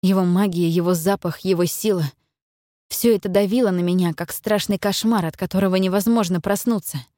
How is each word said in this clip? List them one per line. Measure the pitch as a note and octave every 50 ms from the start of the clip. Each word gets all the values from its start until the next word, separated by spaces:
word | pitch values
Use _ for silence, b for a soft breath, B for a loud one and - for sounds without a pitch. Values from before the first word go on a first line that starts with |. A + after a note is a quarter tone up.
| -
Его | F#3 G3 F#3+ F#3
магия, | F3+ F3 F3+ G3+ G#3 F3 E3+ F3 E3
его | E3 F3+ E3+ F3 F#3
запах, | E3+ D#3 F#3+ G3 - - F3 D#3 -
его | - F#3 F#3+ E3+ F3
сила. | E3+ - - - A3 G3+ F3+ D#3+ C#3 - _ _ _ _ _ _ _ _ _ _ _ _ _ _ _
Все | - - - A#3 A3+
это | G3 - G3+
давило | F3+ G3 G3+ F#3+ G3 B3 B3+ G#3
на | F#3 F3+
меня, | F3 F3 F3+ F#3 F3+ F3 D#3+
как | - F3 E3
страшный | - - - - G#3+ G#3 - - G#3 F#3
кошмар, | - G3+ G3 - - A3 A#3 G#3+ E3+
от | D#3+ - -
которого | - F3 - F#3 G3 F#3+ F#3
невозможно | F#3+ F#3+ F#3+ F#3 G3+ G3 - A#3 A#3 G#3+ E3+ F#3 F3 -
проснуться. | G3 G3 G3+ - - A#3 G#3 - - - C#3+ B2 _ _